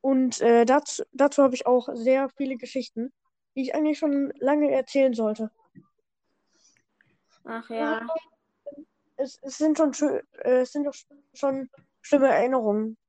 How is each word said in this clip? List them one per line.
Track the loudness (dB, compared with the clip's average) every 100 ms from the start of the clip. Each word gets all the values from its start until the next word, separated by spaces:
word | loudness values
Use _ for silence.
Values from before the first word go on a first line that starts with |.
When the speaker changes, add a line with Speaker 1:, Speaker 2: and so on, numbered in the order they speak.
Speaker 1:
Und, | 2 2 0 0
äh, | 4 4 6
dazu, | 2 0 -10 -10
dazu | 0 2 4
habe | 2 2
ich | 0
auch | 0 0
sehr | -4 0 2 0 _
viele | -8 -8
Geschichten, | -8 -8 -8 -10 -10 _ _ _ _ -8
die |
ich | -4 -2
eigentlich | -2 0
schon | -2 0 -2 -4
lange | -2 0 2
erzählen | 0 -2 0 2
sollte. | 0 -4 -4 -10 _ _ -20 _ _ _ _ _ _ _ _ _ _ _ _ _ _ _ _
Speaker 2:
Ach | -14 -12 -10
ja. | -6 -4 -4 -4 -8 -8 _ _ _ -20 -18 -20 _ _ -8
Speaker 1:
Es, | -8 -8
es | -16 -2
sind | 0 2
schon | 0
schö-, | 0 -2 -2 -8 -6
äh, | 0 2
es | 0
sind | -4 -6
doch |
sch-, | -8 _ _ _
schon | -6 -4 -4 -10 _ _ _
schlimme | 0 4 4
Erinnerungen. | 4 2 0 0 -2 -4 -10